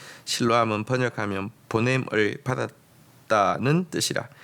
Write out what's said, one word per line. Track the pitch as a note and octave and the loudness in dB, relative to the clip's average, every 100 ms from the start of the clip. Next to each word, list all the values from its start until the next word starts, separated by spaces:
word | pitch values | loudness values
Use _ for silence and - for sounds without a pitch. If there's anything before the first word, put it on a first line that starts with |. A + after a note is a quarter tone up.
| - - - | -20 -14 -6
실로암은 | - A#2+ A#2 A2 G#2+ G#2+ | 0 2 4 2 0 -2
번역하면 | B2+ B2 A2+ G#2 G2 G2+ - - | -2 -2 -2 -4 -4 -6 -10 -4
보냄을 | A2+ B2 C3 - G#2+ G#2 - | 0 2 0 0 0 0 -2
받았다는 | C3 B2+ A2 - _ - - - - G#2+ F#2 E2 A#2+ E3 F3+ | -6 -4 -6 -10 _ -20 -20 -14 0 4 4 2 2 0 0
뜻이라. | - - - - - | -2 -2 -2 -6 -12